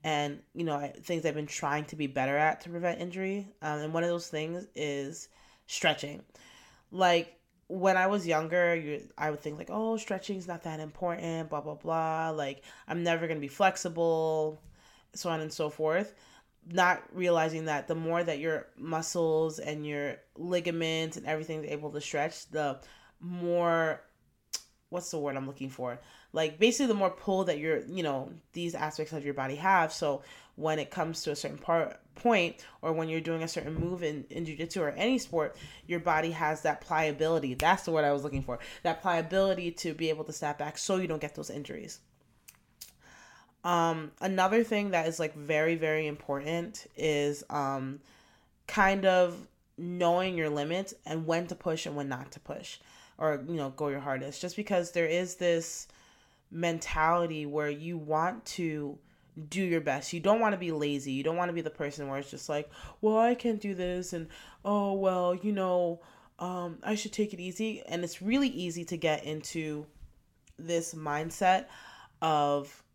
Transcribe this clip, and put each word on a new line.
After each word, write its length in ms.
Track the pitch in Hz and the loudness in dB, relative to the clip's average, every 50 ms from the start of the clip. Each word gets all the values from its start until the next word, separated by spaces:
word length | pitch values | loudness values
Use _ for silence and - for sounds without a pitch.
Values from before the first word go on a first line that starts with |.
| 147 | 0
And, 380 | 160 151 147 147 143 143 - - _ _ | 0 0 0 0 -2 -4 -8 -14 _ _
you 120 | 165 170 | -4 -2
know, 100 | 160 147 | -2 -2
I, 140 | 143 143 135 | -2 -4 -6
things 360 | - - - - 175 165 156 | -10 -12 -6 -4 -4 0 0
I've 80 | 160 143 | -2 -2
been 140 | 151 151 | -2 -6
trying 380 | 143 - - - 143 147 151 151 | -6 -6 -4 -2 0 0 0 -2
to 100 | 151 - | -4 -4
be 120 | 156 147 | -4 -4
better 280 | 135 131 139 131 135 139 | -2 0 0 0 2 2
at 240 | 147 156 156 151 - | 4 4 4 2 0
to 80 | - 170 | -8 -8
prevent 300 | 170 170 175 175 170 - | -6 -2 -2 -2 -2 -2
injury. 480 | 175 180 175 190 190 190 196 202 196 196 - _ | -6 -6 -4 -4 -2 -2 -2 -4 -6 -10 -14 _
Um, 180 | - 156 151 147 | -6 -4 -4 -2
and 140 | 151 156 160 | -4 -2 0
one 100 | 165 170 | 0 2
of 60 | 175 | 2
those 180 | 175 175 170 | 0 -2 -4
things 400 | - - 151 156 160 170 180 190 - _ | -4 -4 -4 -4 -4 -6 -8 -8 -10 _
is 540 | - 151 147 143 139 139 139 165 - - - _ - - - _ _ _ | -4 -4 -2 -2 -4 -4 -6 -8 -12 -16 -18 _ -20 -20 -20 _ _ _
stretching. 540 | - - - - 160 151 - - 143 147 - - _ _ - - - - - - - - _ _ _ | -8 -6 2 2 2 2 2 -4 -10 -10 -12 -16 _ _ -20 -20 -20 -20 -20 -20 -20 -20 _ _ _
Like, 480 | - 180 185 175 175 170 170 - - _ _ _ _ _ _ | 0 4 6 6 6 6 2 -2 -12 _ _ _ _ _ _
when 280 | _ 175 190 180 190 185 | _ -4 2 4 6 6
I 120 | 185 185 | 6 4
was 200 | 190 202 202 170 | 4 2 2 2
younger, 480 | 170 160 156 160 160 170 180 175 170 170 | 2 2 2 2 2 4 4 4 4 4
you, 320 | 165 156 147 147 143 - - - | 2 0 -4 -6 -6 -8 -12 -8
I 140 | - 147 156 | -4 -2 -2
would 80 | 147 147 | -2 -2
think, 180 | - 151 147 | -6 -8 -8
like, 120 | 156 170 - | -8 -8 -6
"Oh, 240 | - 214 220 226 226 | -4 -2 0 0 0
stretching's 500 | 214 214 - 202 190 - - 202 190 170 | -2 -2 -4 -6 -6 -4 -6 -6 -6 -6
not 180 | 180 175 165 - | -8 -10 -8 -6
that 180 | 170 160 156 | -8 -6 -6
important, 680 | 156 156 151 - 185 175 170 - 170 165 165 160 160 156 | -8 -10 -8 -4 -2 -2 -2 -2 -4 -4 -2 -4 -4 -4
blah, 120 | 156 147 | -4 -6
blah, 140 | 147 151 151 | -4 -6 -10
blah. 560 | - - 165 165 160 160 160 160 160 160 160 | -6 -2 0 0 2 2 2 0 0 0 -2
Like, 320 | 160 156 143 135 139 139 - - - - - | -2 -2 -4 -4 -6 -10 -16 -20 -20 -20 -8
I'm 160 | - 160 175 | -6 -4 0
never 260 | 170 170 165 165 170 | 2 2 2 2 0
gonna 120 | 160 160 151 | -2 -2 -4
be 80 | 143 | -4
flexible," 1120 | 135 - - 202 190 185 - - 180 165 165 170 165 165 160 160 160 160 156 156 156 156 - - - - - - - - - _ _ - | -8 0 4 4 4 4 2 -6 -4 0 2 2 4 4 4 2 2 2 2 0 0 -4 -8 -18 -20 -20 -20 -20 -20 -20 -20 _ _ -14
so 160 | - - 175 | -6 -4 -2
on 100 | 165 160 | -2 -2
and 120 | 156 156 | -2 -6
so 180 | - - 156 151 | -2 -2 -2 -2
forth. 440 | 151 - 156 156 160 185 208 208 - - - - - - _ _ _ _ _ 170 | 0 0 2 2 4 2 0 -2 -8 -20 -20 -20 -20 -20 _ _ _ _ _ -2
Not 340 | 170 185 180 180 180 - - - - | 4 6 6 6 6 2 -2 -12 -6
realizing 520 | 180 180 175 170 165 160 160 160 160 160 | 0 2 4 4 4 4 2 0 -2 -2
that 220 | 156 151 143 135 | -2 -2 -2 -2
the 80 | - 160 | -2 -2
more 280 | 165 160 160 165 170 175 | -2 0 0 2 2 2
that 160 | 170 151 139 | 0 0 0
your 280 | 151 165 160 143 - - _ | 0 -2 -2 -2 -4 -10 _
muscles 840 | - - 165 165 160 160 - - 175 165 160 160 160 160 160 156 160 | -12 -6 -4 -2 -2 -2 -2 0 2 4 4 4 4 2 2 -2 -4
and 260 | - 151 151 151 151 | -6 -6 -6 -4 -4
your 320 | 151 147 143 143 143 - - _ _ _ | -4 -4 -2 -2 -4 -6 -8 _ _ _
ligaments 800 | - 160 175 180 180 170 175 165 165 165 160 160 160 160 160 160 | -10 -4 0 0 0 0 0 0 0 0 0 0 0 -2 -4 -6
and 80 | - - | -8 -4
everything 380 | - 156 156 156 160 160 156 147 | -2 -2 -2 -2 -6 -6 -6 -4
is 80 | 147 | -6
able 200 | 147 147 151 147 | -6 -6 -6 -6
to 80 | 139 151 | -6 -6
stretch, 500 | 147 - - 143 147 165 160 - - - | -6 -4 -2 -2 -2 -2 -4 -10 -16 -6
the 280 | - 156 147 139 131 131 - - - - - - _ _ | -4 -2 -2 -2 -4 -6 -12 -20 -20 -20 -20 -20 _ _
more, 840 | 165 175 175 180 170 175 175 175 175 170 165 165 165 160 - - - _ _ _ _ _ _ _ _ _ - - - _ _ _ _ _ | -10 -8 -6 -4 0 2 2 4 4 4 4 4 2 0 0 -4 -8 _ _ _ _ _ _ _ _ _ -12 -12 -12 _ _ _ _ _
what's 220 | 170 180 175 - | -8 -6 -6 -4
the 80 | - 160 | -4 -2
word 160 | 147 143 135 | -2 -2 -2
I'm 120 | 135 135 | -4 -6
looking 220 | 135 135 - 135 135 | -6 -8 -8 -10 -10
for? 300 | 131 - 127 123 120 120 - - - - - _ | -6 -6 -6 -6 -6 -8 -12 -20 -20 -20 -20 _
Like, 280 | - 156 160 156 151 160 | 0 0 0 0 4 6
basically, 280 | 208 247 240 - 285 | 6 6 6 4 2
the 60 | 240 214 | 2 4
more 160 | 202 196 180 | 4 4 2
pull 340 | 185 - - 202 190 185 190 | 2 0 0 2 2 4 4
that 140 | 175 156 147 | 2 2 2
your, 260 | 151 160 160 151 147 | 2 0 0 0 0
you 160 | - 175 190 | -4 -4 -2
know, 300 | 165 151 139 131 135 - 170 160 _ _ _ | 0 0 0 -2 -4 -6 -12 -18 _ _ _
these 220 | 175 170 170 165 | -6 -4 -4 -2
aspects 380 | - 151 156 - - 156 - 160 | -2 -4 -4 -2 -6 -6 -6 -6
of 120 | 151 143 | -6 -6
your 80 | 143 139 | -4 -4
body 220 | 139 131 131 143 | -2 -4 -4 -4
have. 360 | 147 170 190 190 180 165 156 | 0 4 6 6 6 6 4
So 300 | - - 170 147 139 139 - - - - - - _ | 0 -2 0 0 -2 -2 -6 -16 -20 -20 -20 -20 _
when 240 | - 147 156 156 156 | -4 -2 0 0 0
it 100 | 135 - | -2 -6
comes 340 | - 185 160 165 160 - - | -4 -4 -4 -2 -4 -4 -4
to 80 | 156 | -4
a 40 | 151 | -4
certain 220 | - - 143 147 | -4 -6 -8 -8
part, 420 | 151 - - 170 165 151 - - - _ _ - | -6 -2 2 2 2 2 0 -4 -12 _ _ -20
point, 480 | - - 240 226 196 170 160 - - - - - - | 0 4 4 6 6 4 2 -2 -8 -18 -20 -16 -6
or 120 | - 165 160 | -2 0 0
when 160 | 160 160 160 | 0 0 0
you're 100 | 160 165 | -2 -2
doing 240 | 160 165 165 160 160 | -2 -2 -2 -2 -2
a 40 | |
certain 260 | 165 - 170 - 151 160 | -4 -4 -6 -6 -4 -2
move 280 | 160 147 175 180 175 | -2 -2 -2 -2 -2
in, 220 | 170 151 151 143 135 - | -2 -4 -4 -4 -8 -8
in 160 | - 170 170 | -6 -6 -6
jujitsu 320 | 160 151 139 165 165 - | -6 -4 -6 -6 -4 -2
or 140 | 196 160 147 | -2 -2 -2
any 260 | 143 147 196 233 262 | 0 0 2 2 2
sport, 400 | 240 - - - 165 151 - - - - - - - - | 2 0 0 0 0 0 0 -4 -10 -18 -18 -18 -20 -8
your 140 | - 175 170 | -4 -4 -2
body 320 | 156 175 160 156 160 165 | 2 2 2 2 2 0
has 300 | 165 160 160 151 156 151 | 0 0 0 0 0 2
that 180 | - 160 147 - | 0 0 0 0
pliability. 760 | - - 165 156 160 151 143 131 156 160 165 160 143 131 127 | -4 -2 0 2 2 2 2 2 2 2 2 2 2 -2 -2
That's 280 | 127 151 165 190 185 - | 2 4 4 4 4 2
the 80 | - | 0
word 140 | 160 156 147 | 2 4 4
I 80 | 143 143 | 4 4
was 100 | 143 139 | 2 0
looking 180 | 147 139 139 | -2 -4 -4
for. 180 | 135 - 123 - - - - - - | -4 -4 -6 -8 -8 -14 -14 -2 -2
That 180 | 175 160 - | -2 -2 0
pliability 680 | - 190 170 165 160 160 180 190 196 196 190 180 175 170 | 0 0 0 0 0 2 2 4 4 4 2 0 -2 -4
to 220 | 165 - - 170 156 | -4 -4 -4 -4 -2
be 160 | 156 165 160 | 0 0 0
able 140 | 156 156 151 | 0 -2 -4
to 100 | - 151 | -8 -6
snap 260 | - 165 147 147 - | -4 -4 -4 -4 -4
back 180 | 147 151 156 | -6 -6 -6
so 180 | - - - 196 | -6 0 0 2
you 120 | 185 185 | 2 2
don't 140 | 165 160 151 | 0 -2 -4
get 140 | 151 147 - | -4 -6 -8
those 140 | - 151 - | -10 -10 -8
injuries. 500 | - 143 139 - - - - - - - _ _ _ _ _ _ _ _ _ - - _ _ _ _ _ - - _ _ _ - - - - - - - - _ _ _ - | -8 -8 -8 -8 -10 -10 -10 -12 -14 -16 _ _ _ _ _ _ _ _ _ -20 -20 _ _ _ _ _ -20 -20 _ _ _ -20 -20 -20 -20 -20 -20 -20 -20 _ _ _ 0
Um, 480 | 175 175 170 165 165 165 160 156 151 - - | 2 4 4 4 4 2 0 -4 -8 -8 -4
another 440 | - 190 190 185 185 190 214 233 226 | -2 0 4 4 4 6 6 4 4
thing 280 | 220 226 208 202 202 | 4 2 0 2 2
that 160 | 180 165 160 | 2 2 2
is, 120 | 165 165 170 | 0 0 0
like, 160 | 160 156 151 | -2 -2 -2
very, 400 | 151 147 143 156 151 156 165 170 | -6 -2 0 2 4 4 4 4
very 320 | 160 160 156 156 156 156 | 2 2 2 2 0 0
important 800 | 151 147 147 - - 139 139 143 151 165 170 170 - - - - - _ | -2 -6 -8 -4 -4 -4 -2 -2 -2 -2 -2 -4 -6 -10 -14 -16 -14 _
is, 460 | - - 156 151 147 147 147 147 143 - _ | -2 0 2 2 4 2 2 0 -2 -8 _
um, 500 | - 147 143 135 139 135 131 135 139 147 _ - - - _ _ _ _ _ _ _ _ _ | -2 -2 0 0 -2 -2 -4 -6 -8 -10 _ -20 -20 -20 _ _ _ _ _ _ _ _ _
kind 380 | - - 220 196 190 196 196 190 | -4 4 6 6 6 6 6 6
of 420 | 190 185 185 180 175 175 - - - _ _ _ _ _ | 6 8 8 6 6 2 -8 -14 -20 _ _ _ _ _
knowing 580 | - 170 175 180 175 180 170 175 180 185 190 180 | -10 -8 -6 -2 2 4 6 6 6 4 2 0
your 140 | 170 160 151 | 0 0 0
limits 440 | 147 147 143 156 170 185 190 190 - - _ | 0 0 0 0 0 -2 -2 -4 -10 -14 _
and 200 | - 156 165 160 | -4 -4 -2 0
when 220 | 160 165 170 175 | 2 0 0 0
to 80 | 170 170 | -4 -8
push 300 | - - 180 160 160 - | -4 -2 -2 -2 -2 -4
and 100 | 160 147 | -6 -4
when 140 | 143 143 139 | -4 -4 -4
not 220 | 131 127 135 135 - | -6 -6 -8 -14 -16
to 60 | - | -18
push 400 | _ - 139 - - - - - - - - - - - _ | _ -10 -10 -10 -10 -14 -16 -16 -20 -20 -20 -20 -20 -20 _
or, 260 | - 160 156 151 139 131 | 0 0 0 0 0 -4
you 80 | 156 170 | -4 -4
know, 140 | 160 139 135 | -4 -4 -4
go 180 | 131 - 156 | -4 -2 -2
your 140 | 143 139 139 | -2 -2 -2
hardest. 400 | 135 143 135 131 135 139 147 - | -2 -2 -2 -2 -4 -8 -8 -8
Just 140 | - 180 - | -8 -6 -4
because 360 | - 208 - 202 180 175 170 | -6 -2 2 2 2 2 2
there 140 | - 175 165 | 0 2 2
is 300 | 156 165 175 180 175 175 | 4 2 2 0 -2 -4
this 520 | - 180 175 170 165 165 - - - - - - - - - _ _ _ _ _ _ _ _ | 0 2 2 2 2 0 -4 -10 -12 -12 -16 -20 -20 -20 -20 _ _ _ _ _ _ _ _
mentality 920 | - 165 170 170 165 165 - - - 160 156 160 170 175 175 165 160 156 147 | -6 -2 0 0 0 -2 -4 -2 2 4 6 6 6 4 2 0 -2 -4 -6
where 240 | 143 143 151 151 147 | -2 -2 -2 -2 -2
you 280 | 147 147 156 170 175 | -4 -4 -6 -6 -6
want 460 | 165 151 147 156 156 165 180 240 220 - | -6 -2 0 2 2 2 0 -2 -4 -10
to 540 | - - - 170 160 156 151 147 143 147 - _ _ _ _ _ _ _ 156 156 147 | -10 -4 -2 -2 -2 -2 -2 -6 -6 -8 -12 _ _ _ _ _ _ _ -14 -12 -6
do 140 | 165 190 196 | -2 -2 0
your 180 | 180 170 165 | 2 2 2
best. 320 | 147 147 131 147 - - - | 2 0 -2 -2 -4 -6 -6
You 60 | 170 | 0
don't 200 | 156 190 214 226 | 4 4 4 4
wanna 180 | 226 214 202 | 4 2 0
be 140 | 180 180 170 | 0 -2 -4
lazy. 420 | 160 151 147 147 143 143 135 139 131 | -2 0 0 0 0 -2 -2 -4 -4
You 100 | 135 135 | 0 0
don't 140 | 156 165 | 0 0
wanna 160 | 175 180 175 170 | 0 0 0 -2
be 80 | 170 | -2
the 80 | 160 156 | -4 -4
person 380 | - - 151 143 139 151 143 | -4 -4 -6 -6 -4 -6 -6
where 120 | 139 135 139 | -6 -4 -6
it's 100 | 143 139 | -6 -8
just 200 | - 131 - - | -12 -12 -6 -4
like, 200 | 147 147 151 - - - - - - _ | -4 -4 -4 -6 -14 -16 -16 -16 -8 _
"Well, 160 | - 214 214 | 2 4 6
I 160 | 220 226 240 247 | 6 6 6 4
can't 260 | 240 - 240 220 208 | 4 2 0 0 0
do 140 | 208 202 190 | -2 -4 -2
this," 400 | 180 180 180 180 180 180 180 180 | -2 -2 -2 -2 -4 -4 -4 -6
and, 140 | 170 165 160 - - - - - _ - | -6 -6 -8 -12 -18 -20 -20 -20 _ 0
"Oh, 300 | 196 208 208 202 196 196 | 2 2 2 2 2 0
well, 400 | 196 196 190 185 180 180 180 180 | 4 4 4 4 4 4 2 2
you 180 | 185 190 214 | 2 0 0
know, 500 | 208 196 190 185 180 180 175 170 175 170 - - - - - - _ | 0 2 2 4 4 4 4 2 0 -4 -10 -20 -20 -20 -20 -20 _
um, 400 | - 175 180 180 180 175 175 165 - - | -8 -6 -6 -4 -6 -6 -8 -8 -8 -2
I 120 | - 214 | -2 -2
should 180 | 208 - 208 - | -2 -2 -6 0
take 200 | - 208 208 202 | 0 0 0 -2
it 60 | 175 | -8
easy." 420 | 180 185 175 - 220 220 214 - - | -8 -8 -4 -2 -2 -2 -2 -6 -6
And 160 | - 165 170 175 | -6 -4 -2 -2
it's 180 | 170 - - | -4 -6 -6
really 280 | 180 208 240 277 285 254 | -2 2 4 4 4 2
easy 360 | - 156 180 175 160 175 170 | 2 -2 -4 -4 -4 -6 -6
to 120 | - 180 | -4 -4
get 260 | 165 - 160 156 147 - | 0 2 2 2 2 0
into 640 | 151 156 156 151 - - 165 156 156 151 147 151 - _ - - - _ _ _ _ _ _ _ - - - | -6 -6 -6 -6 -6 -4 -4 -4 -2 -4 -6 -8 -12 _ -20 -20 -20 _ _ _ _ _ _ _ -20 -18 -14
this 340 | 165 165 170 165 165 - - | -4 0 0 0 0 -2 -8
mindset 720 | 160 156 147 147 151 160 165 165 - 196 180 190 190 254 - - - - - - - - - _ _ | -8 -4 -2 -2 -2 -2 -4 -2 4 6 6 6 4 2 -4 -16 -20 -20 -20 -20 -20 -20 -20 _ _
of 640 | 156 160 156 147 147 143 143 143 139 139 - - _ _ | 2 4 4 6 6 4 4 2 0 -4 -14 -20 _ _